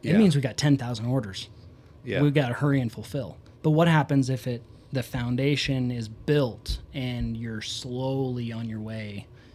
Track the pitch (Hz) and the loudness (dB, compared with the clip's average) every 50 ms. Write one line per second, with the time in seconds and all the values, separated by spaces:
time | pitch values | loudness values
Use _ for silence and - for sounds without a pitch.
0 | - - 160 208 220 190 139 143 131 120 - - 143 151 143 131 120 120 123 110 | 2 4 6 6 6 6 6 4 0 0 -2 0 4 4 4 4 2 -4 -6 -4
1 | 113 120 127 135 113 98 95 - - - - - - - - - - - - - | -2 -2 -2 -2 -2 -4 -10 -12 -14 -14 -18 -20 -20 -20 -20 -20 -20 -20 -20 -16
2 | - 131 107 131 143 147 139 151 139 120 120 - 143 147 139 139 123 113 - - | -8 -4 0 2 2 4 4 2 2 2 0 0 0 2 2 2 0 -2 -4 -8
3 | 110 - - 143 120 85 - - - - - - - 160 151 156 170 170 165 156 | -12 -8 -6 -8 -8 -8 -12 -16 -20 -20 -20 -2 2 2 4 6 6 6 6 4
4 | 143 - 147 139 131 127 131 120 - 127 120 117 - - - - - - - 131 | 4 4 2 2 2 2 0 -2 -2 -6 -6 -6 -10 -16 -20 -20 -16 -6 -4 -4
5 | 120 - - 127 120 120 123 123 135 143 147 127 - - 139 131 127 123 123 120 | -4 -4 -6 -4 -2 -2 0 0 2 2 2 2 0 -2 0 0 0 -2 -2 -4
6 | 113 110 110 - - - 147 147 139 117 101 - - - - - - - - 139 | -6 -8 -10 -8 -2 2 2 2 2 0 -2 -8 -6 -6 -6 -6 -6 -10 -8 -6
7 | 127 127 123 120 117 117 113 113 113 113 110 107 - - - - - 127 123 123 | -6 -4 -4 -4 -4 -4 -4 -6 -6 -6 -8 -8 -8 -8 -10 -8 -8 -8 -6 -4
8 | 131 135 135 135 135 131 123 123 120 117 113 113 117 113 110 110 107 110 110 110 | -2 -2 -2 -2 -2 -2 -2 -4 -4 -6 -6 -6 -6 -6 -6 -6 -8 -8 -8 -8
9 | 107 104 101 101 - - - - - - | -8 -8 -10 -12 -12 -14 -20 -20 -20 -20